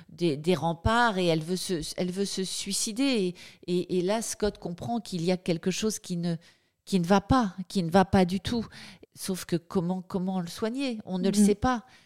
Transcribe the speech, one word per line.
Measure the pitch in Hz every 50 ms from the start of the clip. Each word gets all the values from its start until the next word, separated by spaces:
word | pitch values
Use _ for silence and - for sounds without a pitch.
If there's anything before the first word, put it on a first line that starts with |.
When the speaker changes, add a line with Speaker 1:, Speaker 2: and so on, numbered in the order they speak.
| - -
Speaker 1:
des, | 165 151 175 170 139
des | 147 151 175 185
remparts | 143 139 165 165 160 - 220 226 240 240 233 196
et | 190 180
elle | 170 160 160
veut | 156 165 185
se, | 180 - - 185 151 160 - -
elle | - 185 180
veut | 175 196 202
se | 196 - 196 190
suicider. | 180 - - - 196 196 - - 226 208 220
Et, | 277 277 262 220 185 180 175 - - - - _ -
et, | - 180 180 - - 180 185
et |
là, | 170 185 208 233
Scott | 220 - - - 214 208 202 -
comprend | - 175 175 - - 240 233 233
qu'il | - - 190 170 165
y | 180
a | 185 180
quelque | - - 170 165 - 190
chose | 180 - 214 214 208 -
qui | - - 180 170
ne, | 170 175 165 160 - - _ _ _ _ _ _ _
qui | - - 185
ne | 170
va | 170 202 196
pas, | - - 262 262 233 185 - - 185 -
qui | - 202
ne | 170 160
va | 165 196 185
pas | 185 - 196 185
du | 175 185 196
tout. | - - 240 233 - - - - - - - - - - -
Sauf | - - - 190 175 -
que | - 180
comment, | 160 - - - 196 170 175 185 185
comment | 180 - - 190 180 190 190 185
le | 170 170
soigner ? | - - 226 220 240 269 277 262 233 220 -
On | - 185 180
ne | 185 196
le | 208 208
Speaker 2:
Mm. | 208
Speaker 1:
sait | 202 208
pas. | - - 254 254 226 - - - - _